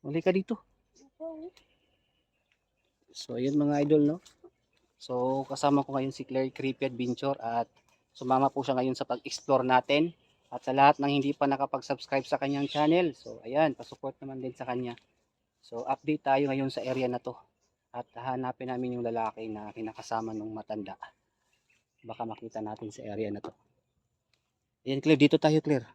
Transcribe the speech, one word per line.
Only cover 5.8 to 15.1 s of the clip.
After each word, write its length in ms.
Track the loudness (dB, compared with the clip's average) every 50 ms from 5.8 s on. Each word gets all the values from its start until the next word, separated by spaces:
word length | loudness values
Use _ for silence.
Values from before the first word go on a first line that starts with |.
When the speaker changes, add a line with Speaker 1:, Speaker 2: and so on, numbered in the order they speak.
Speaker 1:
ko 160 | 2 0 -2 -2
ngayon 160 | -2 -4 -6
si 80 | -8
Claire 320 | -12 -6 -2 -2 -2 -2 -4
Creepy 320 | -4 -4 -4 -2 _ -4
Adventure 480 | -4 -2 -4 -4 -4 -4 -2 -2 -4 -4 -2
at 240 | -4 -4 -2 -2 -2 _ _ _ _ _ _ _ _ _ _
sumama 320 | -10 0 2 4 4 4
po 160 | 2 2 0
siya 160 | -2 0 0 2
ngayon 160 | 2 0 -2
sa 80 | -2
pag-explore 640 | -2 _ -4 -6 _ -12 -12 -10 0 2 2 4 4
natin. 480 | 6 4 4 6 4 2 2 2 0 -2 _ _ _ _ _ _ _ -14
At 80 | -8
sa 80 | -4 -2
lahat 320 | 4 8 8 8 8 6
ng 80 | 2 2
hindi 240 | 2 2 2 0 0
pa 160 | _ 2 2
nakapag-subscribe 720 | 2 0 -2 -4 -4 -6 -4 -4 -6 -6 -4 -2 -2 -2
sa 160 | 0 0 -2 -2
kanyang 320 | 0 -2 0 -2 -2 -2
channel, 400 | 0 2 4 4 4 4 2 0 -4 -6
so, 240 | -14 -16 -16 -14
ayan, 320 | -10 -2 2 2 2 2 2
pasupport 400 | -4 -12 -16 -16 _ -10 -10 -10 _
naman 160 | -14 -12 -10 -8
din 160 | -10 -10 -10
sa 80 | -8
kanya. 320 | -8 -6 -4 -4 -4 -6 -10 -12 _ _